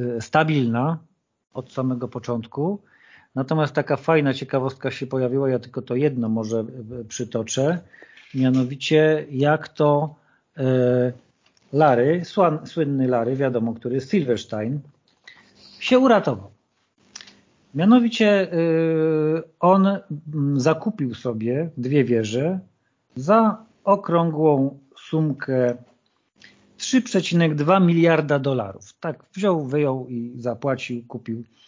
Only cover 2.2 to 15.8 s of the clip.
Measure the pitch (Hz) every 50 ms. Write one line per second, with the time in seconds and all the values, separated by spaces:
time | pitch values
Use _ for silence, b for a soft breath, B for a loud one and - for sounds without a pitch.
2.2 | - - 120 117 113 - - 135 147 180 202 202 b b b b b b b b
3.2 | b b b - - - 170 156 151 135 - 151 139 - 143 135 - - 165 156
4.2 | 143 139 131 135 135 - - 135 131 131 131 - - 131 131 - 139 123 135 131
5.2 | 127 120 127 139 139 135 127 117 - - - 127 113 - 120 127 147 151 135 123
6.2 | 117 110 110 113 110 107 113 113 110 113 127 131 113 110 123 123 113 107 - -
7.2 | 120 110 - 113 113 113 - 135 135 151 175 175 - B B B B B B B
8.2 | B B B 131 131 131 127 131 127 123 139 135 - - 156 151 156 156 156 151
9.2 | 151 - 143 127 139 147 156 160 160 - _ - 156 147 147 147 156 151 151 b
10.2 | b b b b b b _ 147 131 131 131 127 123 123 123 123 123 127 123 -
11.2 | _ _ _ _ _ _ _ _ _ _ - 143 156 147 127 117 123 147 165 180
12.2 | 170 - - 208 185 170 151 151 - - - 165 156 143 143 135 131 127 127 117
13.2 | 117 120 135 131 139 131 123 117 113 117 110 113 - 127 127 135 131 - - 196
14.2 | 147 123 117 104 - - 113 107 107 117 143 147 - - _ _ _ _ _ _
15.2 | _ B B B B B B B B B B B